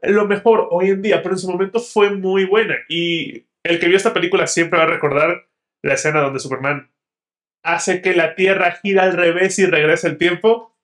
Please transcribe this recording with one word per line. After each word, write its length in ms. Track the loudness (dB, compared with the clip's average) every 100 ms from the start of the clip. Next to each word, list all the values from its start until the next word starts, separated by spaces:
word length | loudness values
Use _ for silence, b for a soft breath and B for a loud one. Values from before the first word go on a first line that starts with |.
lo 220 | 0 0 2
mejor 420 | 0 2 2 2
hoy 180 | 0 0
en 140 | 0
día, 180 | 0 0
pero 140 | 0 -6
en 40 |
su 80 | -4
momento 320 | -4 -2 -4
fue 300 | -4 0 0
muy 360 | 0 -2 0 2
buena. 300 | 0 0 -4 -6
Y 560 | -6 -4 -4 -6 -12 _ _
el 160 | -4 0
que 80 | 2
vio 100 | 2
esta 180 | 2 0
película 320 | 0 0 0
siempre 320 | 0 0 2
va 60 | 2
a 20 |
recordar 600 | 0 0 0 0 -2 _ _ _ _
la 100 | -4
escena 280 | -2 0 0
donde 180 | 0 -4
Superman 500 | -8 -6 -4 -6 -8 _ _ _ _ _ _ _
hace 400 | -4 -2 -2 -2
que 140 | 0 0
la 180 | -2
Tierra 380 | 0 0 2 0
gira 320 | -2 0 2
al 100 | 2
revés 460 | 2 0 2 0 2
y 80 | 2
regresa 400 | 4 2 2 0
el 100 | 0
tiempo. 580 | -2 0 0 0 -2 _